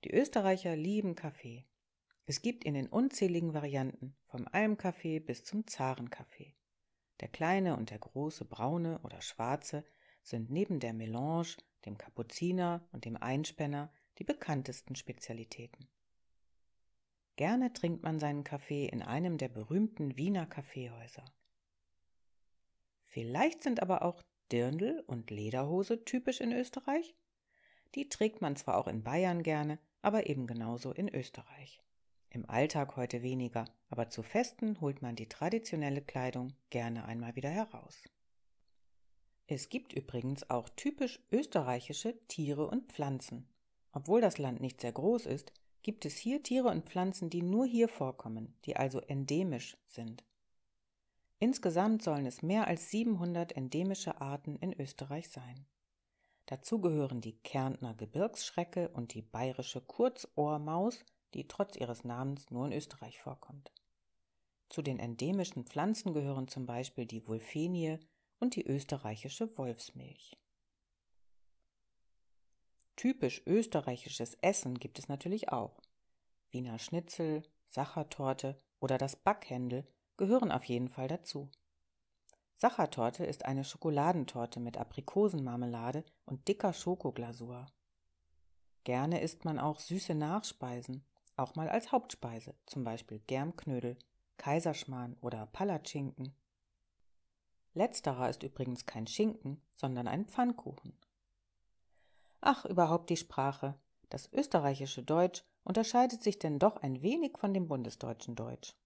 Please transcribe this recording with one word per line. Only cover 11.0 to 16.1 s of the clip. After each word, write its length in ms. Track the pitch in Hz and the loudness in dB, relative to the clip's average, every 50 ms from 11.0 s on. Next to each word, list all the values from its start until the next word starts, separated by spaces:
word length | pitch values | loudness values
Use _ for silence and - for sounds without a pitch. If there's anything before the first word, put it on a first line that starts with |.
| 113 110 110 120 135 151 165 165 170 165 - - - _ _ _ - | -4 -4 -2 -2 0 2 2 2 0 -2 -6 -14 -16 _ _ _ -12
dem 140 | - 101 101 | -12 -10 -10
Kapuziner 920 | - - _ - 117 - - - 165 175 180 185 180 175 175 170 170 - - | -12 -14 _ -8 -8 -6 -4 -2 0 2 2 2 2 2 0 -2 -4 -10 -14
und 120 | - - | -10 -8
dem 140 | 120 113 - | -8 -6 -4
Einspänner 760 | - 120 131 139 151 - - - 156 143 143 143 147 151 _ _ _ _ _ - | -2 0 0 0 0 -2 -4 -4 -2 -2 -2 -2 -4 -8 _ _ _ _ _ -12
die 60 | 185 | -4
bekanntesten 720 | - - - - - 156 139 135 - 123 - - - 131 | -4 -4 -4 -2 -2 -2 -2 -2 -4 -8 -10 -8 -8 -10
Spezialitäten. 920 | - - - 123 - - - 113 113 113 - - - 120 120 - - 135 139 _ _ _ _ | -10 -8 -10 -12 -12 -8 -10 -8 -10 -10 -12 -12 -14 -14 -16 -16 -20 -20 -20 _ _ _ _